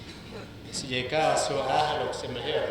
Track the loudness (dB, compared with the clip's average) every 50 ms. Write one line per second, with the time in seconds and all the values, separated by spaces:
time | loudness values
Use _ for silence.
0 | -12 -12 -14 -14 -14 -12 -12 -12 -12 -12 -14 -14 -14 -8 -8 -6 -4 -2 -2 -2
1 | 0 2 2 4 4 6 6 4 4 2 2 0 0 2 4 4 4 4 2 0
2 | 0 -2 -2 -4 -4 -4 -4 -4 -2 0 0 0 0 0